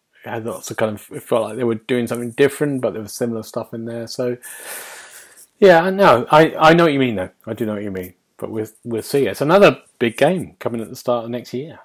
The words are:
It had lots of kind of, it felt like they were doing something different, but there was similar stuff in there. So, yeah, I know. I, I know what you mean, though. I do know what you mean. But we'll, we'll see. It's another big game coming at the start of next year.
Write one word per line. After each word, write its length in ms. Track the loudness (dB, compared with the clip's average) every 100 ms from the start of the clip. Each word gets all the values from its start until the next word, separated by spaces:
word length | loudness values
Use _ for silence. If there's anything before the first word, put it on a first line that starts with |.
| _ _ -12
It 40 |
had 160 | -10 -10
lots 260 | -10 -10
of 60 | -6
kind 180 | -4 -6
of, 120 | -14
it 120 | -16
felt 200 | -4 -4
like 140 | -2 -4
they 60 |
were 120 | -4 -4
doing 320 | -4 -4 -4
something 240 | -6 -6
different, 500 | 2 2 2 -4 -2
but 120 | -4
there 80 | -6
was 120 | -10
similar 300 | -6 -6 -6
stuff 300 | -8 -10 -10
in 120 | -12 -10
there. 220 | -10 -10
So, 300 | -6 -6 -6 -12 -18 -16 -16 -16 -20 -20 -20 -20 _ -20 4
yeah, 240 | 6 6
I 60 | 4
know. 360 | 2 4 4 4
I, 220 | 6 6 6
I 180 | 6
know 100 | 6 6
what 80 |
you 60 | 4
mean, 160 | 0 -2
though. 140 | -6 _ -10
I 60 |
do 120 | -6 -4
know 80 | -6
what 80 |
you 80 | -8
mean. 220 | -8 -10 -14 _ -14
But 120 | -10
we'll, 160 | -8 -8 _
we'll 180 | -8 -8
see. 240 | -2 0 0
It's 140 | 0
another 380 | 2 6 6 4 _ -2
big 180 | -2 2
game 400 | 2 0 -6 -8
coming 220 | -8 -6
at 80 | -10
the 60 | -8
start 280 | -4 -2 -4
of 60 |
next 220 | -10 -8
year. 260 | -10 -10 -10